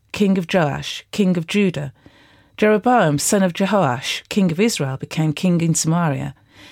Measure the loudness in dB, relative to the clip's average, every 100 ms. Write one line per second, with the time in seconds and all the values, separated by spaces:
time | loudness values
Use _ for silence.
0 | _ -2 0 0 0 0 0 -2 -8 -12
1 | -12 -2 0 0 -2 0 0 -2 -8 -12
2 | -20 _ _ _ _ -2 2 2 4 4
3 | 4 2 0 2 0 0 0 2 2 0
4 | -4 -8 -4 0 0 2 0 0 -4 -4
5 | -6 -2 -2 0 0 0 0 0 0 0
6 | 0 -2 -6 -12 _ -20 -20